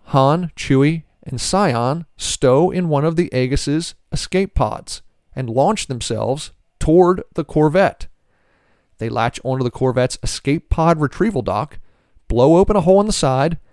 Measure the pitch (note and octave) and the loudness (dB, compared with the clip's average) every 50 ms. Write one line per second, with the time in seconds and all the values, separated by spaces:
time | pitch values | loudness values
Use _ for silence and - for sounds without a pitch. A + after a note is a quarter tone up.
0 | _ - - C3+ C3+ C#3 D3+ F3+ F3+ D#3 - - - - C#3 C3+ C#3 D3+ E3 D#3+ | _ -2 0 2 2 2 2 0 -2 -6 -10 -6 -2 0 2 2 2 2 0 -2
1 | - _ _ _ - - B2+ A#2 - - F#3 G3 G#3 D#3+ A#2 A#2 A#2+ C3 D3 E3+ | -8 _ _ _ -14 -10 -10 -8 -4 -2 0 0 2 2 0 0 -2 -2 -2 -4
2 | E3+ - _ - - - - - C#3+ B2+ B2+ C#3+ E3+ - - F#3 F3+ D#3+ D3 C#3 | -8 -12 _ -10 -8 -8 -4 0 2 4 4 4 2 2 0 -2 -2 -2 0 0
3 | D3 E3 E3 E3 F3 - - B2+ B2+ B2+ C#3+ C#3 - C#3+ D3 D#3+ E3+ - - - | 0 0 0 0 -2 -2 -2 -2 -2 0 -2 -2 -2 -2 -2 -2 -4 -6 -12 -18
4 | _ - - - - - - F#3 G3 F#3+ - - A#2 G#2+ - - - - - - | _ -8 -8 -8 -6 -2 -2 -2 -2 0 0 -2 -2 -2 -4 -8 -12 -14 -16 -16
5 | - - _ _ _ _ - C3+ B2+ A2+ A2+ B2+ C#3+ G3 A3 - - - C3 A2+ | -16 -20 _ _ _ _ -10 -10 -8 -4 0 2 2 2 0 -2 -4 -8 -8 -8
6 | - - A2+ G#2+ A2 A2 C3+ D#3 - - - _ _ _ _ - - D#3 D#3+ F3+ | -6 -6 -4 -4 -2 -2 -4 -4 -8 -14 -18 _ _ _ _ -4 0 4 6 6
7 | F3+ F3 F#3 F3+ - _ - - D3+ - - D#3 D3+ D3+ D3+ F#3+ G3 - - - | 6 4 2 0 -4 _ -8 -8 -6 -2 0 2 2 4 4 2 2 2 0 -4
8 | - - - _ _ _ _ _ _ _ _ _ _ _ _ _ _ _ _ - | -12 -14 -14 _ _ _ _ _ _ _ _ _ _ _ _ _ _ _ _ -10
9 | A2 A#2 A2+ A2+ A#2 B2 - - - C3 C3 C3+ B2 A#2+ - - C3+ B2+ A#2+ B2+ | -8 -6 -4 -2 -2 -2 -4 -6 -6 -4 -4 -2 -2 -4 -2 -2 -2 0 0 0
10 | B2 C3 - - - - - - - C#3 D3 E3+ - - - E3 D#3+ E3+ E3+ D#3 | 0 -2 -2 -4 -6 -6 -6 -4 -2 -2 -2 -2 -2 -2 -2 2 2 2 2 2
11 | D3 C3+ - - F#3 A3+ G3+ C3 G#2 F#2+ F#2 G#2+ D3+ - - - - - _ _ | 0 -2 -2 -2 -2 0 -2 -2 -2 -2 -2 -4 -4 -6 -10 -16 -20 -20 _ _
12 | _ _ _ _ _ - A#2 A#2 B2+ D3+ E3 F3 G3 - G#3 G3+ D#3 F3+ F#3+ G3+ | _ _ _ _ _ -2 2 4 4 6 6 6 4 4 2 2 4 4 4 4
13 | G3+ G#3+ G3+ - D#3+ C3+ C3 C3 C#3+ E3+ E3+ - - _ | 4 2 -2 0 0 0 0 0 0 -2 -4 -6 -10 _